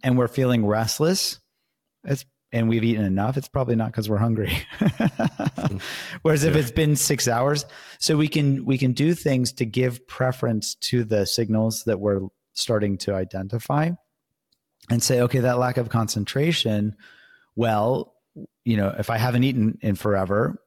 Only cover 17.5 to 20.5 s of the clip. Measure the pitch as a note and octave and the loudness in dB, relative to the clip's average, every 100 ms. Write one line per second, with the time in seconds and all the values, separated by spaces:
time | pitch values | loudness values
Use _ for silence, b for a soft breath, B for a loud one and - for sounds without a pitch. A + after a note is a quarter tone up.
17.5 | - A#2 G#2+ A2 C3+ - _ _ - - | -2 0 2 2 0 -4 _ _ -20 -20
18.5 | _ - A2 G2 - G#2 A2+ B2 A#2+ C3 | _ 0 2 0 -2 -4 -2 0 2 2
19.5 | B2+ A2 F#2+ G#2+ F#2+ G#2+ G2 F#2 G2+ C3 | 2 0 0 -2 0 0 0 0 0 0